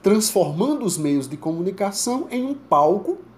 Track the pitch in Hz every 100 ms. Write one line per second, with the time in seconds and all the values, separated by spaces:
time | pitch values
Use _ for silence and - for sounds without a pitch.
0 | 294 311 214 202 151 151 254 294 220 156
1 | 151 143 131 147 160 165 180 190 202 202
2 | 240 254 - 247 262 285 - 147 151 196
3 | 247 392 -